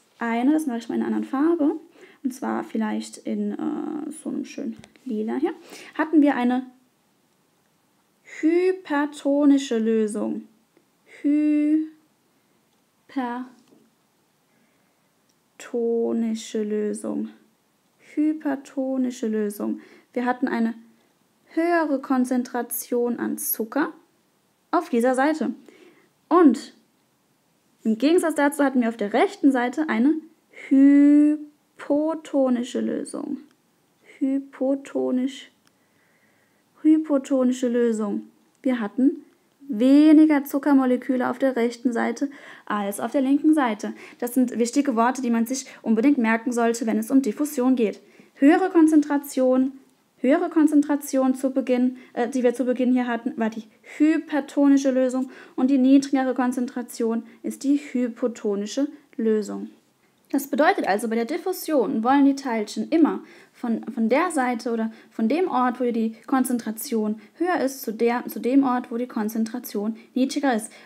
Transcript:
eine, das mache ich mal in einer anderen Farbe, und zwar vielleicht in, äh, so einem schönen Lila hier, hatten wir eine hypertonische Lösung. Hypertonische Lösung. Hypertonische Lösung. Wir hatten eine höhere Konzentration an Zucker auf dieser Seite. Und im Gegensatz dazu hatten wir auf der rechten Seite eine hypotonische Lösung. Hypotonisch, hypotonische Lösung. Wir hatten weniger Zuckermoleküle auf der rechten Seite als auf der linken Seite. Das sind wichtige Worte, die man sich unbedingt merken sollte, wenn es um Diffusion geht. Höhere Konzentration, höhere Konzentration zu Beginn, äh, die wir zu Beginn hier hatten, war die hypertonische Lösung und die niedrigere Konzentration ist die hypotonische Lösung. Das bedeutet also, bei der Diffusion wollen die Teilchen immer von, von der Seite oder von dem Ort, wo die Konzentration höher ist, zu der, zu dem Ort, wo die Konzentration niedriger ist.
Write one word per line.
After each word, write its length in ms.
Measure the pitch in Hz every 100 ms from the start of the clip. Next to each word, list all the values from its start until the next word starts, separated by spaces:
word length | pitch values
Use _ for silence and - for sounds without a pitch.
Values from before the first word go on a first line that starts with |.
| _ _
eine, 340 | 233 233 254
das 140 | 311 302
mache 120 | 233
ich 100 | -
mal 60 |
in 80 | 233
einer 120 | 226
anderen 160 | 214 220
Farbe, 460 | 269 311 339 294 370 - _ - _
und 100 | 262
zwar 320 | - 226 -
vielleicht 540 | 220 226 214 214 220 -
in, 340 | - 208 208
äh, 580 | 202 - - - - - -
so 80 | -
einem 160 | - -
schönen 320 | - 226 220 - _
Lila 320 | 262 214 220 254
hier, 160 | 320 - - - -
hatten 280 | - 320 311
wir 140 | 285 247
eine 280 | 240 254 262 _ _ _ _ _ _ _ _ _ _ _ _ _ _ _ - -
hypertonische 1400 | 311 339 370 381 - 285 294 294 277 285 294 277 277 226
Lösung. 680 | 220 220 214 208 220 214 - _ _ _ _ _ _ -
Hypertonische 4000 | 285 294 302 294 302 311 311 - _ _ _ _ _ _ _ _ _ _ _ 277 247 240 247 - _ _ _ _ _ _ _ _ _ _ _ _ _ _ _ _ _ _ _ - - 240 233 233 233 233 226 220 - 226
Lösung. 640 | 208 214 208 208 214 208 220 - _ _ _ _ _ _ _
Hypertonische 1120 | - 302 311 294 269 - - 262 262 254 247 220
Lösung. 520 | 214 208 202 220 214 - - _
Wir 120 | 247
hatten 240 | 247 247 269
eine 260 | 233 226 - - _ _ _ _ _ _
höhere 460 | - 339 339 311 269
Konzentration 1200 | - 262 247 254 247 247 240 - - 247 240 233
an 200 | 107 -
Zucker 540 | - - 220 277 311 - _ _ _ _ _ _ _
auf 180 | 320 339
dieser 260 | 233 240
Seite. 380 | 254 285 311 214 - - - - _ _ _ _
Und 460 | 339 311 - - _ _ _ _ _ _ _ _ _ _ _
im 160 | 226 214
Gegensatz 360 | 285 349 339
dazu 280 | 302 285 285
hatten 180 | 277 269
wir 80 | 226
auf 80 | 226
der 160 | 208
rechten 400 | 226 381 - 285
Seite 360 | 262 247 285 311
eine 260 | 226 262 320 - _ _ - -
hypotonische 2000 | 269 277 285 285 294 294 302 302 _ _ _ - 294 311 320 311 277 262 240 247 226
Lösung. 580 | 220 - - - - - - _ _ _ _ _ _ -
Hypotonisch, 1300 | 269 277 269 - 262 277 277 269 262 254 262 - - _ _ _ _ _ _ _ _ _ _ _ _ _
hypotonische 840 | 311 311 311 277 269 269 254 254 247
Lösung. 600 | 240 240 214 214 220 - _ _ _
Wir 180 | 269 247
hatten 440 | 208 - 269 - - _ _ _ 277
weniger 760 | 208 254 285 311 311 311 285
Zuckermoleküle 840 | 285 285 294 269 254 247 254 254 247
auf 80 | 247
der 180 | 269 247
rechten 360 | 240 233 254
Seite 360 | 226 226 233 277 - - - -
als 340 | 208 202 214
auf 120 | 233
der 100 | 294
linken 320 | 262 285 311
Seite. 400 | 311 247 208 214 220 - -
Das 160 | 254
sind 240 | 262 247 220
wichtige 380 | 233 285 285 220
Worte, 260 | 233 247
die 80 | 247
man 160 | 233 226
sich 200 | 262 - -
unbedingt 380 | - 220 262 285
merken 340 | 220 226 240
sollte, 340 | 233 233 233 220
wenn 120 | 214
es 120 | 220
um 120 | 269
Diffusion 540 | 269 208 294 262 247 254
geht. 240 | 233 - - _ _
Höhere 360 | _ 277 359 370
Konzentration, 1000 | 339 311 311 285 285 277 - 254 254 262 - _ _ _ _
höhere 320 | - 330 349
Konzentration 880 | 330 302 302 285 294 - 269 262 254
zu 140 | 269
Beginn, 480 | 269 254 247 254 - -
äh, 140 | - 233
die 140 | 254
wir 100 | 240
zu 120 | 240
Beginn 280 | 247 247 247
hier 140 | 254 247
hatten, 260 | 233 233 -
war 120 | 220
die 160 | 220 - _ - -
hypertonische 920 | 302 320 320 294 277 294 285 277 269
Lösung 400 | 254 262 254 262 - -
und 160 | - 262
die 80 | 277
niedrigere 560 | 254 277 269 269 262
Konzentration 880 | 254 247 247 240 247 240 - 226 226 - -
ist 200 | - 220
die 140 | 269 285
hypotonische 1120 | - 247 247 233 247 233 214 202 208 - 285 - _ -
Lösung. 540 | 220 214 202 196 214 - _ _ _ _ _
Das 160 | 277 -
bedeutet 400 | 247 311 392 -
also, 220 | 202 233
bei 80 | 226
der 80 |
Diffusion 800 | 233 330 370 359 - 302 254 220
wollen 200 | 233 277
die 120 | 277 277
Teilchen 520 | 277 226 208 - -
immer 300 | 330 269 381 - - -
von, 320 | _ 240 220 -
von 160 | 226 226
der 220 | 262 359
Seite 420 | 302 254 240 247
oder 200 | 233 226 - -
von 180 | - 220
dem 200 | 302 381
Ort, 320 | 254 247 240
wo 100 | 247
die 240 | 226 226 220 -
Konzentration 920 | 262 247 240 220 220 - 226 214 214 -
höher 260 | _ 349 339
ist, 220 | 262 269
zu 100 | -
der, 320 | 220 233 240 -
zu 100 | -
dem 240 | 233 277
Ort, 300 | 269 247 247
wo 40 | 233
die 120 | 247
Konzentration 880 | 233 214 220 220 247 - 208 214 220 -
niedriger 400 | - 269 294 285
ist. 160 | 226 214 -